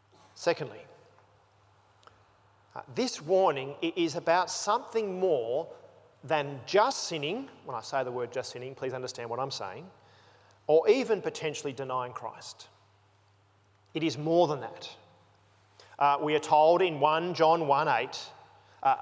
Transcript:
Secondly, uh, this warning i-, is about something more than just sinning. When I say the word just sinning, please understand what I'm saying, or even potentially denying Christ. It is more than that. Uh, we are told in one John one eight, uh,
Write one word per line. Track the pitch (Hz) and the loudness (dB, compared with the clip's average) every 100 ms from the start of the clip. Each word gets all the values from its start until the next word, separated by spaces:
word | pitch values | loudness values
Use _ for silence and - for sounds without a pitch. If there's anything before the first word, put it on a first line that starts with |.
| _ _ - - | _ _ -20 -4
Secondly, | 170 165 135 - - - - _ _ _ _ _ _ _ _ _ - _ _ _ _ _ _ - | 0 0 -2 -12 -20 -20 -20 _ _ _ _ _ _ _ _ _ -20 _ _ _ _ _ _ -16
uh, | - | -10
this | 123 247 - | -6 -4 -4
warning | 156 185 190 139 139 143 | 0 4 4 0 -4 -6
i-, | 165 175 | -4 -2
is | 165 | -2
about | 165 147 175 175 | -2 0 0 0
something | - - 226 262 226 208 185 | -4 0 -2 -2 -4 -4 0
more | 185 143 113 131 170 - - - _ _ | 2 2 0 -2 -4 -12 -20 -20 _ _
than | 135 156 143 139 113 | -2 -2 -2 -8 2
just | 190 247 269 - | 4 4 2 -4
sinning. | 165 143 226 269 - | -4 -4 -6 -8 -16
When | - 120 | -10 -10
I | |
say | - 139 | -4 -4
the | 127 | -2
word | 123 117 | -4 -4
just | 127 123 | -6 -8
sinning, | 123 131 135 | -10 -12 -8
please | 135 | -6
understand | 127 127 - 117 | -6 -8 -10 -8
what | 120 | -6
I'm | 135 | -4
saying, | 123 98 104 185 - _ - - _ _ _ - | -6 -10 -12 -16 -20 _ -20 -20 _ _ _ 4
or | 160 214 | 4 6
even | 254 220 202 | 4 4 -2
potentially | 160 - 156 143 151 | -2 -4 -6 -6 -8
denying | 127 131 127 123 | -8 -6 -4 -6
Christ. | 117 117 - - - - _ _ _ _ _ _ _ _ _ _ _ _ | -8 -12 -12 -16 -18 -20 _ _ _ _ _ _ _ _ _ _ _ _
It | 160 | -4
is | 160 147 | -2 -2
more | 151 165 175 | 2 4 4
than | 143 | 2
that. | 113 - - - - _ _ _ _ _ _ - - - | -6 -12 -16 -18 -20 _ _ _ _ _ _ -20 -12 0
Uh, | 143 143 | 2 2
we | 151 | 2
are | 151 | 0
told | 151 151 156 175 | 4 6 8 6
in | 185 147 | 4 2
one | 147 160 175 | 2 2 0
John | 165 160 170 151 | 2 4 4 4
one | 139 156 | 2 4
eight, | 120 135 - - - - - _ - | 2 0 -8 -12 -18 -20 -20 _ -2
uh, | 135 131 | 0 0